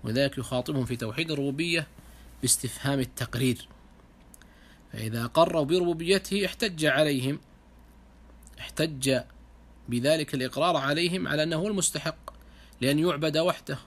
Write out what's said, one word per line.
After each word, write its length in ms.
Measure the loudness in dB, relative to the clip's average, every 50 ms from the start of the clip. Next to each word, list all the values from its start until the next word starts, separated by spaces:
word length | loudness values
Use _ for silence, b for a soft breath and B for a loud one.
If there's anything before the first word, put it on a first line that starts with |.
| -4
وذلك 340 | -2 0 0 0 0 -2 -6
يخاطبهم 460 | -6 -4 -4 -4 -2 -2 -2 -2 -2
في 120 | -2 -4
توحيد 340 | -4 -6 -6 -4 -6 -4 -4
الربوبية 560 | -4 -4 -2 -4 -2 -2 -2 0 0 -2 -2 -4 -12 B B B B B B B B -4
باستفهام 580 | 0 0 0 0 -2 -6 -8 -4 -2 0 0 0
التقرير، 680 | 0 -2 -4 -8 -8 -6 -2 0 0 0 0 -2 -6 -20 -20 -20 -20 -20 -20 -20 -20 -20 -20 -20 -20 -20 -20 B B B B B B B B B B -14
فإذا 320 | -10 -8 -6 -4 -4 -4 -4
أقروا 400 | 2 6 6 6 6 6 0 2
بربوبيته 840 | 4 2 2 4 2 0 0 2 2 2 2 2 0 -2 -2 -2
احتج 380 | -2 -2 -2 -4 -4 -2 0 2
عليهم، 560 | 2 4 4 4 4 2 0 0 -2 -4 -4 -8 -18 -20 -20 -20 -20 -20 -20 -20 -20 -20 -20 -20 -20 -20 -20 -20 -20 -20 -20 -20 -20 -18 -16
احتج 600 | -16 -12 -2 -2 0 0 0 -2 0 2 2 2 0 -6 -18 -20 -20 -20 -20 -20 -20 -20 -20 -20 -8 -4
بذلك 460 | -4 0 4 4 2 2 2 -2 -2
الإقرار 420 | -4 -2 -2 0 0 2 2 2
عليهم 520 | 2 2 0 0 2 0 0 0 -2 -2 -2
على 140 | 0 0
أنه 140 | 0 0 0
هو 120 | -2 -2 -2
المستحق 480 | -2 0 0 -2 -2 -2 -6 -6 -8 -8 -14 -16 -16 B B B B B B B B B
لأن 180 | 0 2 2 4
يعبد 400 | 4 2 2 2 0 0 2 2
وحده 400 | 2 2 0 -2 -6 -8 -10 -10 -10